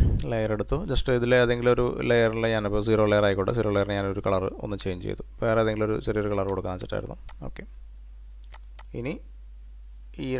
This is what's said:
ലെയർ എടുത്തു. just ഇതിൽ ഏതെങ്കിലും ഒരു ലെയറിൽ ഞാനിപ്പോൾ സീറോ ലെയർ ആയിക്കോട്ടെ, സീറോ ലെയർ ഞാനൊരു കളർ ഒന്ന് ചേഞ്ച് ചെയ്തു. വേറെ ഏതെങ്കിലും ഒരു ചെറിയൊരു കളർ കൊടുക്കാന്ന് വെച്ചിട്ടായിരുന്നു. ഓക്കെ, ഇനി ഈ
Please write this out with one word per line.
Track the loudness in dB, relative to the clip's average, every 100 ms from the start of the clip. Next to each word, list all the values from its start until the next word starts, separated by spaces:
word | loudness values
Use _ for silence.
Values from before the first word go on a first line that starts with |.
| 4 2 0
ലെയർ | 0 0
എടുത്തു. | 0 0 -2 0
just | 0 2 2
ഇതിൽ | 4 6
ഏതെങ്കിലും | 4 4 4 4
ഒരു | 2 0 2
ലെയറിൽ | 4 4 2 2
ഞാനിപ്പോൾ | 2 2 0 4
സീറോ | 4 6
ലെയർ | 6 6
ആയിക്കോട്ടെ, | 4 2 2
സീറോ | 2 2
ലെയർ | 2 0
ഞാനൊരു | -2 -2 0
കളർ | 2 0 -4
ഒന്ന് | -6 -4
ചേഞ്ച് | -4 -4 -4
ചെയ്തു. | -6 -8 -2
വേറെ | 2 4
ഏതെങ്കിലും | 2 2 0
ഒരു | 0 0
ചെറിയൊരു | 0 0
കളർ | 0 0
കൊടുക്കാന്ന് | -2 -4 -6
വെച്ചിട്ടായിരുന്നു. | -6 -6 -6 -10 -12 -12 -10
ഓക്കെ, | -10 -14 -16 -16 -16 -16 -16 -16 -16 -16 -16 -16 -16 -12 -8
ഇനി | -8 -8 -12 -18 -18 -18 -18 -18 -18 -18 -16 -10
ഈ | -4